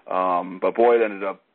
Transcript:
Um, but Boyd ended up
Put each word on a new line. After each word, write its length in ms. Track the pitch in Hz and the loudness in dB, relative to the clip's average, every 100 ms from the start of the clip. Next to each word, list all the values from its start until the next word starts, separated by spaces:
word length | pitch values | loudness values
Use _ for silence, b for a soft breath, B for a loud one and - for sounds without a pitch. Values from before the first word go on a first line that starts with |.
| - | -6
Um, 500 | 92 92 90 92 95 | -2 0 0 -4 -4
but 140 | 95 92 | -2 2
Boyd 260 | 120 120 | 4 4
ended 220 | 110 98 | 2 -4
up 180 | 98 92 _ | -8 -10 _